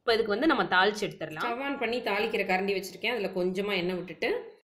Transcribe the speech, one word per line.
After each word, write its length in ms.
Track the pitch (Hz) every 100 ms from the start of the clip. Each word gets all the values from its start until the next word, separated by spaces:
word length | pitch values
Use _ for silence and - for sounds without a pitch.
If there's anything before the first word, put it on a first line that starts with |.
இப்போ 120 | -
இதுக்கு 200 | 226 226
வந்து 140 | 202 311
நம்ம 120 | 262 185
தாளிச்சு 280 | 185 196 208 190
எடுத்துடலாம். 380 | 151 156 156 214
Stove 180 | 233 277
on 140 | 277
பண்ணி 180 | 233 240 233
தாளிக்கிற 360 | 202 220 220 190
கரண்டி 240 | 185 196 196
வச்சிருக்கேன். 380 | 185 - 214
அதுல 140 | 240 190 180
கொஞ்சமா 340 | 180 185 202 196
எண்ணெய் 180 | 175 180
விட்டுட்டு 300 | 165 160 240 466 - -